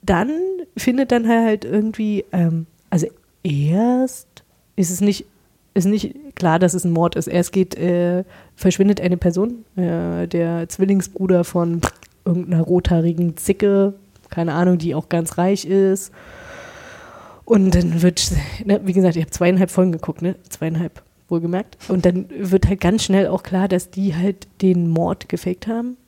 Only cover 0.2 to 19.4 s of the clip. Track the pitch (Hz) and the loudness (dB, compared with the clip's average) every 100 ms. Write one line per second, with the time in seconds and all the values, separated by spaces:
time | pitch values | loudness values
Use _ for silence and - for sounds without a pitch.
0.2 | 226 320 370 370 349 - - 247 262 240 | 0 -2 -4 -6 -10 -4 -2 0 2 2
1.2 | 226 233 226 214 117 185 214 214 214 208 | 2 2 4 0 0 -2 -2 -2 -2 -2
2.2 | - 185 170 165 160 _ _ 180 156 - | -2 0 0 0 -6 _ _ -2 -2 -6
3.2 | _ _ 180 143 147 175 233 254 254 - | _ _ -4 0 0 2 2 0 -2 -6
4.2 | - - _ _ _ - 175 180 202 190 | -20 -20 _ _ _ -2 -2 2 0 0
5.2 | - _ _ _ _ - 185 214 - 277 | -6 _ _ _ _ 0 2 0 -2 -10
6.2 | 294 - 175 165 180 175 175 165 170 - | -18 -2 0 4 2 2 0 2 0 0
7.2 | 160 180 175 190 185 - 175 175 175 180 | -2 -2 0 0 -2 -2 -2 0 0 -2
8.2 | 190 - - _ 185 - 196 202 180 175 | -4 -14 -20 _ -2 2 2 2 0 0
9.2 | 180 170 214 240 - - 175 170 170 170 | 0 0 -2 -4 -12 -4 -2 -2 -4 -4
10.2 | 175 170 170 170 165 - 190 196 180 - | -4 -2 -2 -4 -6 -2 0 2 0 -4
11.2 | 190 180 170 180 170 170 160 - - _ | 2 2 2 -2 0 -2 -4 -8 -20 _
12.2 | - 175 180 170 165 180 175 175 165 165 | -2 -2 0 0 2 0 2 2 2 0
13.2 | 175 160 - 196 202 196 196 196 _ _ | -2 -4 -4 0 2 4 2 -2 _ _
14.2 | _ - 165 151 180 180 165 160 - 175 | _ -4 -2 2 2 2 0 -4 -2 -2
15.2 | 170 - 180 196 - 196 190 190 - - | -2 -2 0 0 0 2 2 0 -6 -20
16.2 | - - - - - - - - - - | -20 -20 -20 -20 -20 -20 -20 -20 -20 -20
17.2 | - - - 226 190 180 175 165 175 170 | -20 -20 0 4 4 2 2 2 2 0
18.2 | - 180 - - 208 208 190 185 185 165 | -2 -4 -4 -10 -2 -2 0 2 2 2
19.2 | 160 - | -4 0